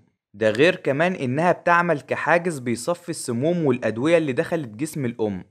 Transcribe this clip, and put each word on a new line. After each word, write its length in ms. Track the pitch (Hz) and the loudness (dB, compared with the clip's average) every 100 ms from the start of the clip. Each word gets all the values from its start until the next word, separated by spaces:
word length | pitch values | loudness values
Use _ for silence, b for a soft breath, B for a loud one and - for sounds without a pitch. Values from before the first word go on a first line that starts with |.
| _ _ _ | _ _ _
ده 160 | 101 110 | -2 0
غير 260 | 107 165 180 | 4 4 2
كمان 360 | 151 135 175 | -2 0 0
إنها 400 | 185 123 135 175 | 0 -2 0 2
بتعمل 480 | - 175 170 170 147 | 2 2 2 2 -2
كحاجز 580 | - 120 - 170 175 147 | -2 -4 0 0 0 -4
بيصفي 500 | 123 117 - 170 - | -4 -4 -4 -6 -6
السموم 560 | 156 - 117 147 175 | -8 -6 -2 0 2
والأدوية 540 | 147 123 113 110 151 170 | 2 0 -2 -2 2 4
اللي 140 | 151 | 2
دخلت 360 | 127 160 170 127 | -2 -2 -4 -4
جسم 360 | 107 156 156 | -8 -8 -4
الأم 400 | 127 117 107 95 - | -6 -2 -2 -4 -10